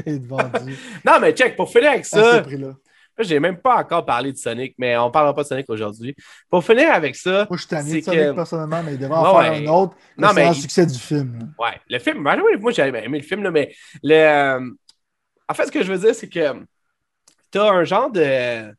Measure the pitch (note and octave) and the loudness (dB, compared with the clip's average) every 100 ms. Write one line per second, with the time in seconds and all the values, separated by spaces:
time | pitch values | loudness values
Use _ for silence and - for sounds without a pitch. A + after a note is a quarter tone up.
0 | D#3 D3 B2 C3 B2+ A#2+ B2 C3+ B3+ G3+ | -6 -8 -8 -6 -4 -6 -10 -16 -16 -6
1 | - D#4 G3 D3+ B3 A#3 F#3 A#3 C#4+ B3 | 2 4 4 2 0 0 0 4 4 2
2 | D3 G3+ A3+ A#3+ C3+ C#3 C3+ C3+ _ _ | 0 4 6 4 0 -10 -12 -14 _ _
3 | _ - A3 D3+ D#3+ F#3 C4 B3+ D3 E3+ | _ -8 -2 0 0 -2 0 0 0 -4
4 | D3+ B2 C3+ C3 - A#2 C3 - B2 A#2+ | -2 -4 -4 -8 -8 -8 -10 -6 -2 0
5 | A#2+ D3+ D3 C#3+ C#3+ C3 C3+ A2 G#2+ A2 | 0 2 2 0 -4 -6 -6 -6 -6 -8
6 | A#2 C#3 - - _ F3+ - A3+ D#4+ A#3 | -14 -14 -20 -20 _ -2 4 4 6 4
7 | D3 B2 F3+ F#3+ G#3 F3+ - D#3+ D3 D#3+ | 0 -4 -2 -2 -2 -6 -6 -8 -4 -6
8 | D3+ E3+ D3 C#3 E3 E3 D#3 D#3+ E3 C3+ | -2 0 0 -2 -6 -6 -6 -6 -6 -8
9 | C3+ D#3+ E3 F#3+ - D#3 D3+ E3 F#3+ - | -4 0 4 6 4 0 0 2 0 -4
10 | _ - G3+ F#3+ D#3 D#3 C#3+ - E3+ B2+ | _ 0 2 4 4 2 -2 0 2 0
11 | - D3+ C3 A#2 A2+ - A2+ G#2+ _ B3 | -4 -4 -4 -10 -14 -6 -6 -6 _ -4
12 | D#4 C#4 C#4 G3 G#4 E4+ A3 A3+ C3+ B2 | -4 -4 0 2 2 2 -2 0 0 -2
13 | G#2+ D3 C3 G3 G3 D#3+ C3 - - - | -6 -8 -6 -6 -2 -2 -2 -8 -20 -10
14 | C3+ D#3 D#3 D3 C#3 C3 B2+ - _ _ | 2 6 6 4 2 -2 -6 -16 _ _
15 | _ _ _ _ - D3+ D4 D4+ F#3+ F#3+ | _ _ _ _ -12 -6 -4 -2 -2 0
16 | G#3 B3+ - F3 D3+ E2 - _ _ _ | 0 -2 -6 -4 -4 -4 -14 _ _ _
17 | _ _ _ _ _ F#3+ G#3+ F#3+ D#3 F#3+ | _ _ _ _ _ 0 2 4 2 0
18 | C4+ G#3 D3 C3 B2 A#2 A2 | 0 0 0 0 -2 -6 -10